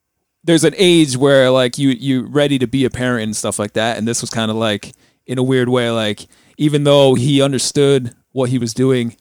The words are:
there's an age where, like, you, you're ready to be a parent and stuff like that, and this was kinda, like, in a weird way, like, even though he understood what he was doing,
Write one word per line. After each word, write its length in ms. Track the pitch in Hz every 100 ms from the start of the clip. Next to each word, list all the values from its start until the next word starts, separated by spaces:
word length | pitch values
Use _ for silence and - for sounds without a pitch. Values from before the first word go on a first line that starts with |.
| _ _ _ _
there's 200 | 160 160
an 100 | 139 -
age 400 | 180 170 151 123
where, 340 | 139 135 127
like, 260 | 131 127 143
you, 120 | 139
you're 340 | 120 135 131 107
ready 300 | 139 143 135
to 60 | 117
be 180 | 135 123
a 40 |
parent 340 | - 127 120
and 120 | 110 101
stuff 240 | 107 -
like 140 | 104
that, 240 | 110 113 110
and 100 | 113
this 140 | 117
was 80 | 120
kinda, 240 | 120 110
like, 400 | 110 113 104 - - _ _ -
in 120 | 127
a 60 |
weird 240 | 127 131 123
way, 220 | 123 117
like, 360 | 113 107 104 - _ _ -
even 260 | 147 147 143
though 280 | 143 135 123
he 260 | 135 139
understood 720 | 139 127 - 147 139 135 120 - _
what 180 | 131 123
he 80 | 127
was 160 | 117
doing, 420 | 113 131 127 117 -